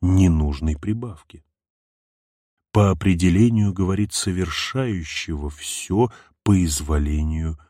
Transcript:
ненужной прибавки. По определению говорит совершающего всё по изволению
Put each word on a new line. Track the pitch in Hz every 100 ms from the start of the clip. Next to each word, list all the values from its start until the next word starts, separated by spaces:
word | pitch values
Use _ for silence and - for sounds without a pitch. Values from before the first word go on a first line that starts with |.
ненужной | 92 92 92 78 73 69 80 73
прибавки. | 98 113 120 85 _ 78 _ _ _ _ _ _ _ _ _ _ _ _ _
По | 107 101
определению | 90 98 85 90 90 117 113 101
говорит | 92 92 95 101
совершающего | - 104 90 87 - - 135 127 95 80 - - 76 73
всё | 76 - - - 95 120 - _ _
по | 104 98
изволению | 85 73 76 76 73 76 78 78 82 78